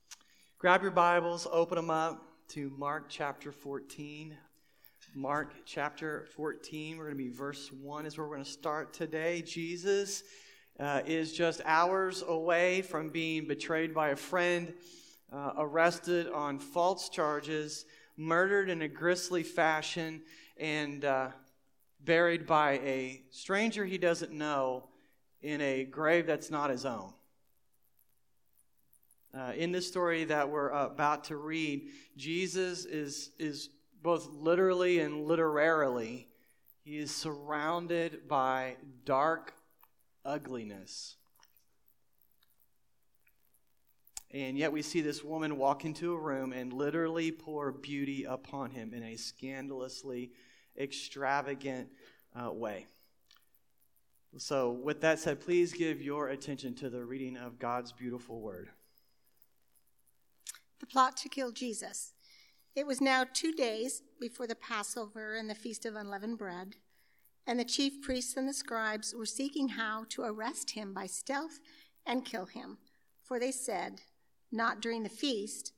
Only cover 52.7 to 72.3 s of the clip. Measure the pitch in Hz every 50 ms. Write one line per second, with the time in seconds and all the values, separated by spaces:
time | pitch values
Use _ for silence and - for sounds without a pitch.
52.7 | 104 92 76 - _ _ _ _ _ _ _ _ - - _ _ _ _ _ _
53.7 | _ _ _ _ _ _ _ _ _ _ _ _ - 139 - - 147 135 127 120
54.7 | 120 123 127 147 147 147 151 160 160 156 160 170 147 139 - - 175 175 175 175
55.7 | - - 165 160 151 139 139 139 143 147 147 127 139 139 143 147 139 131 - 131
56.7 | 120 - 151 131 117 123 120 120 127 135 135 127 127 123 123 123 113 120 131 120
57.7 | 120 123 123 120 - - 127 123 120 123 120 - 117 113 107 107 95 90 - -
58.7 | - _ _ _ _ _ _ _ _ _ _ _ _ _ - _ _ _ _ _
59.7 | _ _ _ _ _ _ _ _ _ _ _ _ _ _ - - - - _ _
60.7 | _ - - - - 269 262 262 269 - - 269 - 277 262 247 220 - 254 247
61.7 | 214 196 - - 196 - - - - _ _ - - - - _ _ _ _ _
62.7 | - 269 294 285 269 247 277 269 262 262 254 254 - - - 320 320 320 269 233
63.7 | 214 220 226 262 - - - _ _ - 247 233 - - 254 226 226 - - -
64.7 | 240 214 - - - 247 226 208 214 226 214 214 214 226 220 214 214 214 - 240
65.7 | 214 - - 233 214 214 208 202 202 196 202 220 233 220 214 190 175 180 185 196
66.7 | 208 - _ _ _ _ _ _ _ _ _ - _ _ - - 233 247 240 247
67.7 | - - 277 269 277 - - - 254 254 247 - - 277 262 269 277 269 - -
68.7 | 233 226 220 220 214 214 214 - - 233 220 214 - - 269 277 285 311 269 262
69.7 | 208 196 226 214 214 220 226 220 - - 262 226 214 214 214 247 320 - - -
70.7 | - 214 214 196 196 190 202 185 - - - - 269 277 311 320 - - - -
71.7 | - - - _ _ _ - - 240 262 254 -